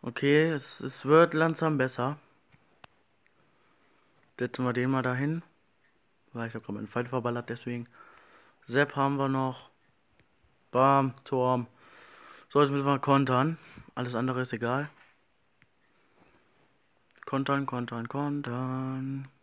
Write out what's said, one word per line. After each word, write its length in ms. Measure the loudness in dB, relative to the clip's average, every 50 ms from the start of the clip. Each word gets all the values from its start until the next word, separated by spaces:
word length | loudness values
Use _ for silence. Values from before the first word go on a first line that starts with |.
Okay, 480 | -10 -10 -6 0 2 4 6 6 4 4
es, 300 | 0 -2 -4 -8 -10 -10
es 260 | -8 -8 -8 -6 2
wird 280 | 6 8 8 8 6 4
langsam 440 | 0 0 0 0 0 0 0 2 2
besser. 400 | 0 -2 0 -2 -4 -4 -4 -6 _ _ _ _ _ _ _ _ _ _ _ _ -20 -20 _ _ _ _ _ _ _ _ _ _ _ _ _ _ _ _ _ _ _ _ _ _ _ _ _ _ _ _ _ -6
Setzen 240 | -6 -6 -4 -2 -2
wir 80 | -2 0
den 160 | 0 0 0
mal 140 | 0 0 0
dahin. 400 | 0 -2 0 -2 -2 -2 -4 -8 _ _ _ _ _ _ _ _ _ _ _ _ _ _ _ _ _ _
Weil 140 | -8 -8 -8
ich 80 | -8
hab 80 | -10 -10
grad 120 | -10 -10
meinen 120 | -10 -10 -6
Pfeil 180 | -4 -4 -4 -2
verballert, 420 | -2 -2 -2 -2 -4 -4 -6 -8
deswegen. 380 | -10 -8 -8 -8 -8 -8 -8 -12 _ -20 -20 -20 -20 -20 -20 -20 -20 -20 -20 _ _ _ _
Sepp 300 | -2 2 2 2 2 2
haben 220 | 0 0 0 2 0
wir 100 | 0 0
noch. 420 | 0 0 -2 -2 -4 -8 -16 -20 _ _ _ _ _ _ _ _ _ _ -20 _ _ _ _ _ _ _ _ _
Bam, 420 | 2 4 6 6 6 4 4 2 -2 -8 _
Turm. 420 | -4 -2 0 2 2 0 0 -2 -6 _ _ -20 -20 -20 -20 -20 -20 -20 -20 -20 -20 -20 -20 -20 _
So, 140 | 4 4
jetzt 100 | 4 4
müssen 140 | 2 0 2
wir 140 | 2 0 2
kontern. 580 | 4 4 4 4 4 4 4 2 2 2 0 -4 -10 -20 -20 -20 -20 -16 _
Alles 220 | -8 -8 -4 -4
andere 260 | -2 -2 -2 -2 -2
ist 120 | -4 -4 -4
egal. 360 | -4 -2 -2 -2 -2 -4 -6 -12 -20 -20 _ _ _ _ _ _ _ _ _ _ _ -20 _ _ _ _ _ _ _ _ _ _ _ _ _ _ _ _ _ _ _ _ _ _ _ _ _ _ _ _ _ -20 -20 -10
Kontern, 400 | -4 -4 -2 0 0 0 0 0
kontern, 420 | -2 -4 -6 -6 -6 -6 -8 -8 -6
kontern. 1200 | -6 -4 -4 -2 -4 -4 -6 -6 -6 -4 -4 -4 -4 -4 -4 -4 -6 -6 -6 -6 -8 -8 -10 -12 _ _